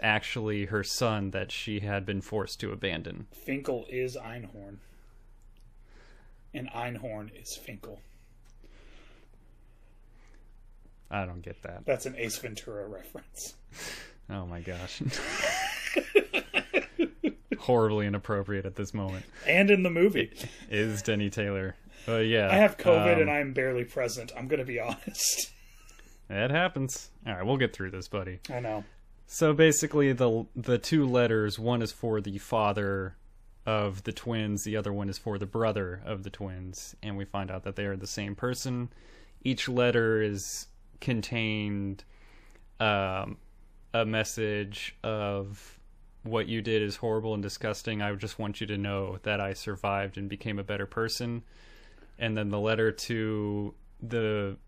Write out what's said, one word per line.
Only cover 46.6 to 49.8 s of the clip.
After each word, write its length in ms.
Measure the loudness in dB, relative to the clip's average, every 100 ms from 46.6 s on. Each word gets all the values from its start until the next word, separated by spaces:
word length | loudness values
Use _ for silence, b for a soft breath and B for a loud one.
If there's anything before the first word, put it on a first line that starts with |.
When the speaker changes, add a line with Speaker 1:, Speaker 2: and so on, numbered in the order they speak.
Speaker 1:
did 200 | 2 2
is 160 | 2 -2
horrible 360 | -2 0 0
and 80 | -2
disgusting. 580 | -4 -4 -4 -4 -4 -2
I 120 | -2 -2
just 240 | -6 -6
want 200 | -6 -4
you 80 | -4
to 100 | -2
know 420 | 0 0 -2 -4
that 160 | -2 0
I 140 | 0
survived 640 | -4 -6 -2